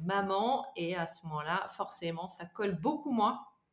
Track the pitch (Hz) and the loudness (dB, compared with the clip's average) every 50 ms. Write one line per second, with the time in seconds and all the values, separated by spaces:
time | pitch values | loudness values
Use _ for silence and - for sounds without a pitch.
0 | 156 175 196 196 196 196 190 196 214 240 269 269 262 - - - 170 165 180 180 | -2 2 2 4 4 4 2 4 4 4 4 2 0 -4 -4 -2 -2 0 0 0
1 | 165 165 - - - 165 156 151 147 156 170 190 185 - - - 196 - - - | -2 -2 -4 -8 -8 -6 -4 -2 0 0 0 0 0 -2 -4 -6 -6 -6 -4 -4
2 | 175 170 165 165 175 185 - - 170 175 - - 214 208 180 156 160 262 311 302 | -4 -4 -2 -4 -6 -8 -8 -10 -12 -10 -4 -2 0 0 0 2 2 0 0 0
3 | - 294 254 226 208 220 247 - - - - _ _ _ | 0 0 2 4 4 4 2 0 -6 -14 -20 _ _ _